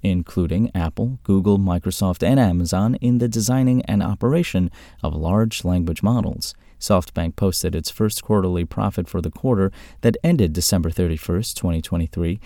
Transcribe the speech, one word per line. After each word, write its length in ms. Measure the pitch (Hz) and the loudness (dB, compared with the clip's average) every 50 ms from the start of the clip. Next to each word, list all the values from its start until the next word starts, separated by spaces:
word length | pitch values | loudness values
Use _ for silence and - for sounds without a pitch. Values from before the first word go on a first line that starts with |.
| - | -2
including 680 | 98 92 90 82 - - 95 85 80 85 101 117 - | 0 0 0 -2 -2 -2 -2 0 0 0 0 0 0
Apple, 460 | - 90 82 80 - - 110 127 131 - - | 0 -2 -2 -2 -2 -2 -4 -4 -4 -4 0
Google, 340 | - 98 98 92 104 101 98 | 2 2 4 4 4 4 4
Microsoft, 640 | 98 90 87 85 - 98 - - 98 92 90 - | 2 2 0 0 -2 -2 -2 0 0 0 0 0
and 160 | - 101 135 135 | 2 2 4 4
Amazon, 560 | 117 90 85 87 85 - 95 95 104 117 127 | 4 4 2 2 0 0 0 0 2 0 0
in 220 | - - 123 123 117 | 0 0 0 2 2
the 100 | 123 117 | 0 0
designing 540 | 113 113 101 110 127 131 127 127 127 127 - | 0 0 0 0 2 2 2 2 2 0 0
and 140 | - 104 101 | 0 0 0
operation 720 | - 107 104 - 117 123 151 175 170 - - 92 90 80 - - - - - - | 0 0 -2 0 0 2 2 2 0 0 0 0 0 -2 -4 -8 -20 -20 -12 -6
of 140 | - 76 78 | -6 -4 -4
large 480 | 78 78 82 98 110 113 113 - - - | -2 -2 0 2 2 2 0 -2 -4 -2
language 360 | 87 90 90 85 82 - - | 0 0 0 0 -2 -2 0
models. 540 | 101 107 123 117 - - - - - - - - - - - - | 0 2 2 2 0 -2 -4 -6 -8 -12 -12 -16 -20 -20 -18 -8
SoftBank 560 | - - 101 90 - - - 87 82 82 - | -2 0 2 0 0 -2 -4 -4 -4 -4 -2
posted 400 | - 101 95 90 - - 85 - | 0 0 0 0 0 -2 -4 -4
its 160 | 82 80 - | -4 -6 -6
first 320 | - - 110 104 - - | -4 -2 -2 -2 -2 -4
quarterly 420 | - - 107 101 92 90 87 87 85 | -2 0 0 2 2 0 0 -2 -2
profit 440 | - - 107 104 98 - 95 85 - | -4 -4 -2 -2 -2 -2 -4 -6 -4
for 120 | - 92 | -4 -4
the 120 | - 87 | -4 -4
quarter 400 | - - - 131 120 98 95 95 - - - - - - | -6 -2 0 0 2 2 2 0 -2 -6 -18 -20 -6 -2
that 140 | - 117 110 - | 0 0 0 2
ended 300 | - 170 175 131 95 78 | 2 2 2 4 2 2
December 380 | 76 87 - - 104 87 82 82 | 0 0 0 0 0 0 0 0
thirty-first, 680 | - - 90 82 80 78 - - 87 98 113 - - | 0 0 0 0 -2 -4 -4 -4 -2 -2 -2 -4 -6
twenty 260 | - - 87 82 80 | -4 -2 -2 -2 -2
twenty-three, 560 | - - 87 85 80 - - 87 85 85 98 - - | -4 -4 -4 -4 -4 -4 -4 -4 -4 -2 -4 -6 -8